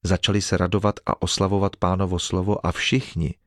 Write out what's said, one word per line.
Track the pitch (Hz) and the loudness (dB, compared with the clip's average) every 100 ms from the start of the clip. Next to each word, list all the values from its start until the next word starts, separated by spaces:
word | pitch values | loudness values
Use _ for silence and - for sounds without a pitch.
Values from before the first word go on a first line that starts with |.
začali | 87 92 - 101 | 0 0 2 0
se | - 90 | 0 0
radovat | 90 101 104 - - | 2 2 0 -2 -4
a | - | -2
oslavovat | - - 98 98 98 - | -2 0 2 2 0 0
Pánovo | 90 92 95 90 | 0 2 0 -2
slovo | - 95 92 104 - | -2 -2 0 0 0
a | |
všichni | - - 131 - - 78 - | -2 0 0 -2 -4 -4 -6